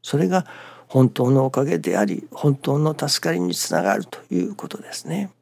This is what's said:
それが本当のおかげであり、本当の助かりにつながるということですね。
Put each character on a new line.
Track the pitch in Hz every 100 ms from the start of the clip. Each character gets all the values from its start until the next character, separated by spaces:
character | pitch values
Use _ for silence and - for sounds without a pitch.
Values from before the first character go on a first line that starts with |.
そ | - 143
れ | 180
が | 185 - - - - -
本 | 131 127
当 | - 123
の | 131 131
お |
か | 131 139
げ | 85
で | - 92
あ | 104
り、 | 92 -
本 | - 147 139
当 | - 143
の | 156 151
助 | 143 -
か | -
り | 170
に | 90
つ | 170 -
な | 82
が | 92 98
る | -
と | - -
い | -
う | 92 202
こ | -
と | 208
で | -
す | - 151
ね。 | 170 202 _